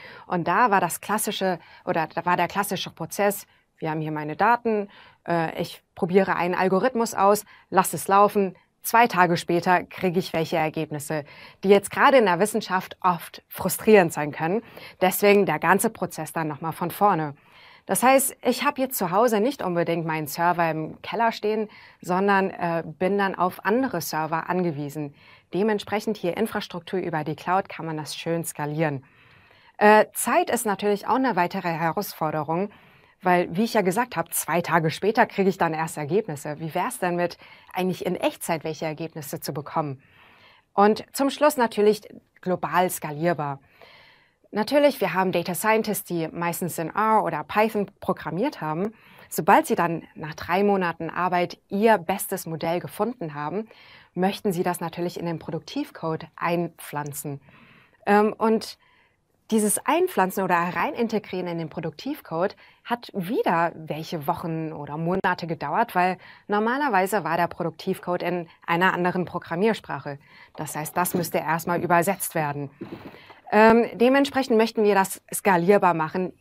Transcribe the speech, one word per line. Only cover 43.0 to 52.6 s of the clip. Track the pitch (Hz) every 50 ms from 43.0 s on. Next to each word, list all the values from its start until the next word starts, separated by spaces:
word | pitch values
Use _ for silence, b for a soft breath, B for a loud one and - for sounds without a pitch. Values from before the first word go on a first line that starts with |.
| - 160 147 147 160 175 170 143 151 143 139 131 b b b b b b b b b b b b b b b b b -
Natürlich, | - 202 220 220 262 294 285 294 - -
wir | 202 180 160
haben | 185 190 190
Data | 170 175 170 - 180
Scientists, | - - 214 220 220 220 214 202 - -
die | - 180 170 160 156
meistens | - 170 170 175 170 - 190 165 - -
in | 165 160
R | - - 214 220 220 214 175
oder | 170 165 151 -
Python | - - 208 220 220 - 208 202 196 _ -
programmiert | - - 185 - - 156 151 170 226 294 302 - -
haben. | 156 156 160 190 233 220 B B B B B B B
Sobald | - - 160 - 202 285 311
sie | - 233
dann | 202 170 170 170 160 - - -
nach | - 160 151 156
drei | - - - 170 190 202
Monaten | 208 202 190 185 170 165 - 170 160
Arbeit | - - 175 185 180 175 175 170 - - _ -
ihr | - 196 214 226 220 196
bestes | 165 - 185 202 - - 196 180 -
Modell | 165 165 147